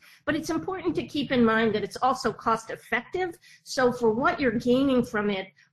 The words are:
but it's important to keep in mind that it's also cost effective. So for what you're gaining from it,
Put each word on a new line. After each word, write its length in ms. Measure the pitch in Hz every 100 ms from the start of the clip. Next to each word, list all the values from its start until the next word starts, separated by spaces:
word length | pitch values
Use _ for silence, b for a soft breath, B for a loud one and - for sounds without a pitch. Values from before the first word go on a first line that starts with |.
| B B
but 100 | -
it's 140 | 302 311
important 460 | 320 320 381 359
to 80 | 349
keep 300 | 247 302 -
in 120 | 262
mind 300 | 226 220 226
that 100 | 208
it's 140 | 196 -
also 340 | 254 262 233
cost 380 | - - 226 -
effective. 640 | - - 226 - 359 359 330 B B
So 280 | - - 247
for 180 | 240 240
what 300 | 214 302 349
you're 120 | 269
gaining 520 | 214 240 247 277 254
from 240 | 240 214 208
it, 200 | 190 185 b b